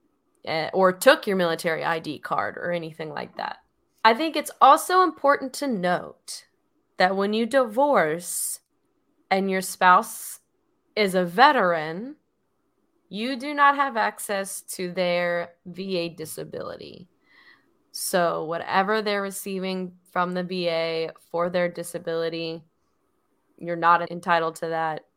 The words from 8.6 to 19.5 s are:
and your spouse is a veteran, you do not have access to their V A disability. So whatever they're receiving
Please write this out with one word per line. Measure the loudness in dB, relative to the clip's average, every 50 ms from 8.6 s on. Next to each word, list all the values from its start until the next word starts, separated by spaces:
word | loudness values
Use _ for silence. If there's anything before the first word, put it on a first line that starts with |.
| _ _ _ _ _ _ _ _ _ _ _ _ _ -2
and | 0 0 2 0
your | 0 -2 -2
spouse | -4 -4 2 6 8 8 8 6 2 -8 -12 -12 -14 -14 -16 _ _ _ _ _ _ _ _ _ _ -2
is | 0 0 2 2
a | 0 0
veteran, | 0 4 6 6 6 8 6 2 2 2 0 -2 -6 -6 -8 -10 -12 -14 _ _ _ _ _ _ _ _ _ _ _ _ _ _ _ _ _ _ _
you | -10 -6 -6 -4 -6
do | -6 -6 -6 0
not | 4 4 4 6
have | 4 0 -2 0
access | 0 -2 -2 -2 -6 -6 -4 -4 -4 -4 -6 -8 -12
to | -12 -14 -10 -6 -6 -6 -2
their | -2 0 0 2 0 0 0 0 -2 -4 -6 _ _ _
V | -18 -12 -10 -8 -4 -2
A | -2 -2 -4
disability. | -6 -10 -12 -12 -10 -12 -12 -12 -10 -10 -10 -10 -12 -14 -16 -18 -18 -20 -20 _ _ _ _ _ _ _ -20 -20 -20 _ _ _ _ _ _ _ -14 -10
So | -8 -2 0 2 2 2 0 -2 -6
whatever | -6 -6 -8 -6 -2 0 0 2 2 0 -2 0
they're | -2 -2 -2
receiving | -4 -6 -8 -10 -10 -8